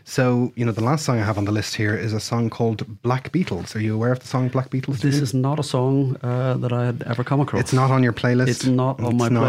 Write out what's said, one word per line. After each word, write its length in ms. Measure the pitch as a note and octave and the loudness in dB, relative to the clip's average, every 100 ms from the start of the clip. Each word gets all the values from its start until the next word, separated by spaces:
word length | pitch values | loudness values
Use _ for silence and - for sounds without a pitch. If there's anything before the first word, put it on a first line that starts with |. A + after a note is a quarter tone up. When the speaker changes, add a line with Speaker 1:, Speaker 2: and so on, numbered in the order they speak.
Speaker 1:
So, 480 | - - B2+ B2 B2 - | -6 0 2 2 0 -2
you 80 | |
know, 80 | A#2+ | -2
the 100 | G#2+ | 0
last 220 | A#2 D#3 | 0 0
song 160 | D#3 A#2 | 0 0
I 40 | |
have 140 | G#2 G2+ | 0 -2
on 60 | |
the 80 | G2+ | -2
list 240 | G#2+ - - | -2 -2 -2
here 180 | G#2+ | -2
is 180 | G#2 A#2 | -2 -2
a 80 | G#2+ | -4
song 300 | - A#2 A#2 | -2 -2 -2
called 520 | - A#2 A2 A2+ G#2 | 0 -2 -2 -8 -6
Black 280 | A#2+ C3 - | -2 -2 -2
Beatles. 460 | F#3 F3+ F2+ E2+ A2 | -2 -2 -4 -6 -4
Are 40 | |
you 140 | G#2+ | -2
aware 160 | A2 A#2 | 0 0
of 80 | B2+ | -2
the 60 | - | -2
song 220 | B2+ B2+ | -2 0
Black 220 | C3 B2+ | -2 -2
Beatles? 300 | C3 C3 C3 | -4 -4 -2
Speaker 2:
This 120 | C#3+ | 0
Speaker 1:
Do 40 | C#3+ | 0
you 40 | |
Speaker 2:
is 120 | C#3 | 0
not 260 | C3 C3 D3+ | 0 0 -2
a 20 | |
song, 540 | C#3+ C3 B2+ C3+ C3+ B2 | -2 0 2 2 0 -2
uh, 320 | B2 B2 C3 | -4 -2 0
that 180 | B2+ B2 | 0 0
I 140 | A#2+ A#2+ | 0 -2
had 180 | A#2+ A#2 | -2 -4
ever 160 | B2+ | -4
come 180 | B2 C#3 | 0 0
across. 200 | C#3+ G2 | 0 0
Speaker 1:
It's 120 | - | 2
not 180 | C3 C3 | 2 4
on 100 | C3 | 4
your 100 | B2+ | 4
playlist? 340 | A2+ B2 B2 B2+ | 2 2 4 2
Speaker 2:
It's 180 | B2 C3 | 2 2
not 320 | B2+ C3 C#3 | 2 0 -2
on 120 | A#2 | 0
Speaker 1:
It's 60 | A#2+ | 2
Speaker 2:
my 100 | A#2 | 2
Speaker 1:
not, 160 | A#2 | 4